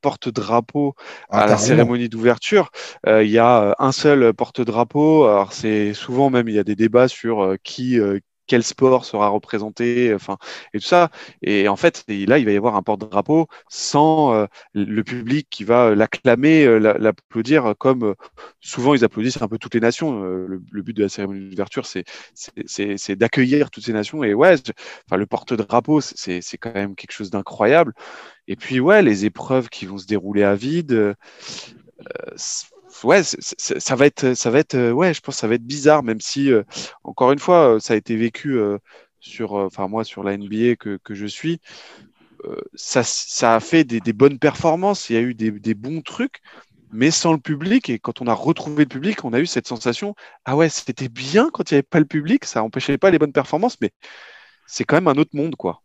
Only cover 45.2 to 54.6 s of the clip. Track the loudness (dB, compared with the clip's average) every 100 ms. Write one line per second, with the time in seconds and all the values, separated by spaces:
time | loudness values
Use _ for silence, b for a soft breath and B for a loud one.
45.2 | -2 -2 -4 -4 -6 -6 -6 -10 -10 -6
46.2 | -8 -8 b b b _ _ 0 0 2
47.2 | 0 0 -2 -6 0 0 0 -6 -6 -6
48.2 | -2 -2 0 -2 -4 0 0 0 -6 -4
49.2 | -2 -2 -2 -4 -6 -6 -4 -4 -8 -10
50.2 | B B -4 0 0 -2 -10 -8 -10 -10
51.2 | -2 2 2 -2 0 0 2 0 0 -2
52.2 | -2 -2 -2 -4 -4 -6 -4 2 4 4
53.2 | 2 0 -2 -2 -2 -2 -6 _ B B
54.2 | B B B B